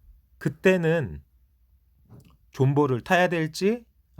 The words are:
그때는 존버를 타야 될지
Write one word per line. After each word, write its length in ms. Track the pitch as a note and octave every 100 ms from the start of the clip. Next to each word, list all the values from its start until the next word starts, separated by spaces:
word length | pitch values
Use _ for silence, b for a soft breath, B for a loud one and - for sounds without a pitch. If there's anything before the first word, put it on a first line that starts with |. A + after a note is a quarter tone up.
| - - _ -
그때는 880 | D3+ - F#3+ F#3 D#3+ E3 G2 C#2+ - _ _ _ _ _ _ _ _ - - _ _
존버를 500 | - C3+ C#3+ C#3+ A#2+
타야 280 | - F3+ F3+
될지 560 | E3+ D#3 - G3 A#3+ - _ _